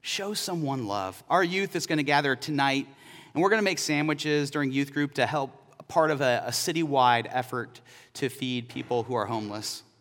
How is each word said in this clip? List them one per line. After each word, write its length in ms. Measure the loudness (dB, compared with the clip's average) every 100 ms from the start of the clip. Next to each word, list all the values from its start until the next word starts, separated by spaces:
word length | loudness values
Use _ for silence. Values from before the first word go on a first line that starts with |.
Show 320 | -8 -6 -4
someone 520 | -6 -4 -2 -2 -2 -2
love. 380 | -2 -4 -8 0
Our 120 | 2
youth 340 | 4 0 -2 -4
is 100 | -2
gonna 160 | -2
gather 340 | 4 4 4 0
tonight, 500 | -2 0 2 2 -4 -12 -20 -20 -10
and 100 | 0
we're 60 | 2
gonna 140 | 4
make 160 | 2 0
sandwiches 720 | 0 0 0 0 0 0 0
during 200 | 0 0
youth 220 | 0 -2
group 220 | -2 -2
to 100 | 0
help 260 | 0 0 -4 -10 _ -20 -4
part 220 | 2 4
of 100 | 4
a, 240 | 2 2 0
a 40 |
citywide 760 | -4 -2 -2 0 4 6 6 2
effort 500 | -4 -4 -6 -8 -12 -20 -20 -18
to 160 | -6 -6
feed 400 | -4 -4 -4 -6
people 360 | -10 -4 -2
who 100 | -2
are 100 | -2
homeless. 580 | -2 -2 -4 -8 -8 -10 -14 _